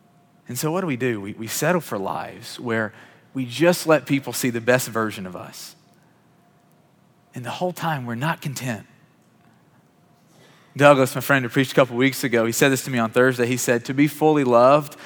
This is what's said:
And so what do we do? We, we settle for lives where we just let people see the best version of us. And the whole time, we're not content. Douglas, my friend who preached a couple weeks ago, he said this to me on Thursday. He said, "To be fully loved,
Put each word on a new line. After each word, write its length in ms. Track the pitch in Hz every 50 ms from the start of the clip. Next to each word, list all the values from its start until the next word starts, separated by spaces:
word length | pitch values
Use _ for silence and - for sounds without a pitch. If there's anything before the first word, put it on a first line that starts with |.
| _ _ _ _ _ _ _ _ _
And 120 | - 123 123
so 120 | - 151
what 120 | 165 190 185
do 60 | 165
we 80 | 131
do? 260 | 117 131 127 113 101 98
We, 100 | 101 -
we 120 | - 113
settle 340 | 110 - - 147 156 185 170
for 160 | - - 120
lives 640 | 101 95 - - - - - 87 92 117 - - -
where 320 | 127 120 113 113 110 101 - - - - - _ _ _ -
we 140 | 135 127
just 400 | 120 120 123 160 175 175 - -
let 180 | 160 160 143 135
people 300 | - 139 139 - 123 117
see 160 | - - 127
the 100 | 117 117
best 280 | 113 123 123 127 - 123
version 380 | 107 113 110 107 101 110 92
of 100 | 92 87
us. 380 | - - - - - - - - _ _ _ _ _ _ _ _ _ _ _ _ _ _ _ _ _ _ _ _ _ _ _ _ _ _ _ _ _ _ _ -
And 120 | 127 120
the 40 | 123
whole 220 | - - 180 180 170
time, 320 | - - 165 156 135 123
we're 120 | 120 117
not 260 | 117 139 165 160 - -
content. 440 | 151 127 - 131 127 110 98 - _ _ _ _ _ _ _ _ _ _ _ _ _ _ _ _ _ _ _ _ _ _ _ _ _ _ _ _ _ _ _ - - _ _ _ _ -
Douglas, 400 | 131 143 147 143 131 131 123 -
my 40 | 135
friend 240 | - - 143 135 123
who 40 | 113
preached 240 | - 143 131 - -
a 20 |
couple 220 | 151 135 117 120
weeks 260 | 120 131 135 127 - -
ago, 240 | 127 117 117 113
he 60 | 117 113
said 180 | - 151 139
this 140 | 135 127 -
to 80 | 139 131
me 60 | 120
on 120 | 113 110
Thursday. 340 | - 123 127 131 127 120 120
He 120 | 120 127
said, 280 | 123 - 135 120 120 -
"To 60 | - 135
be 140 | 135 147
fully 380 | 147 147 - 156 156 151 147 135
loved, 520 | 123 120 117 123 131 143 151 143 143 - - -